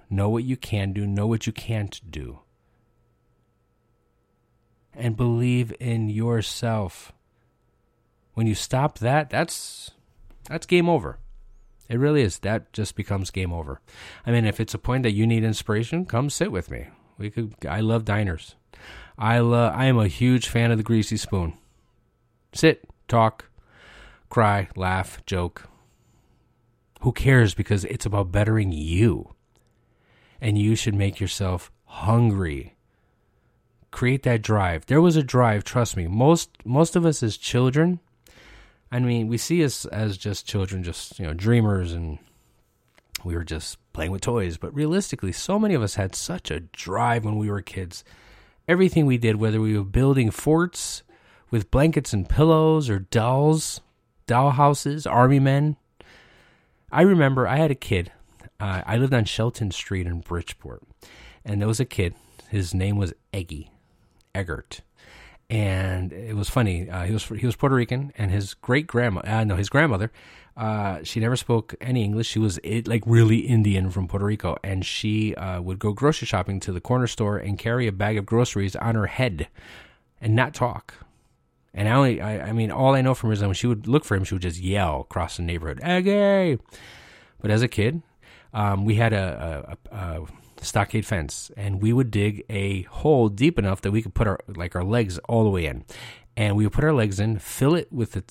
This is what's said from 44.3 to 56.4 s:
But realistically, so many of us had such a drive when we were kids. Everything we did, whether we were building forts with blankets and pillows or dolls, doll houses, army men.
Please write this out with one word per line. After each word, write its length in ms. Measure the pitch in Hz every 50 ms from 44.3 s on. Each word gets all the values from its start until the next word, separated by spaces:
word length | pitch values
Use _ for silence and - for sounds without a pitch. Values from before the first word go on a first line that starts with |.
| 120 117 98 87 82
But 180 | 80 - - 151
realistically, 560 | 139 151 151 165 196 190 - - - - 95 87
so 260 | - - - 190 208
many 160 | 220 208 185
of 80 | 135 110
us 120 | 98 -
had 200 | - 98 92 -
such 360 | - - - 170 180 - -
a 100 | 76 73
drive 640 | 85 80 - - - 85 95 104 120 120 117 117 107
when 120 | 110 107
we 120 | 107 107 104
were 140 | 101 101 98
kids. 420 | - - 95 92 87 - - - - - - - - - - - _ _ _ _
Everything 400 | - 175 180 190 180 - 170 151
we 100 | 139 127
did, 200 | 117 117 110 110
whether 240 | 104 110 110 107 110
we 180 | 110 107 107 104
were 60 | 101
building 480 | 98 101 123 131 135 139 135 120 107 -
forts 720 | - - 147 156 160 175 180 - - - - - - - _ _ _ _ _ _ _ _ _ -
with 180 | 113 101 -
blankets 420 | - 123 147 160 160 156 135 - -
and 160 | 104 92 -
pillows 640 | - - 151 165 160 156 156 160 160 156 147 123
or 80 | 104 98
dolls, 800 | 95 - - 117 110 120 131 135 143 151 156 160 - - - - - _ _ _ _ _ _ _ _
doll 240 | - 117 120 135 143
houses, 560 | 131 131 147 143 143 - - 143 143 156 151
army 320 | - - 117 123 131 143 139
men. 380 | 135 135 135 139 147 151 151 - _ _ _ - - - - - - _ _ _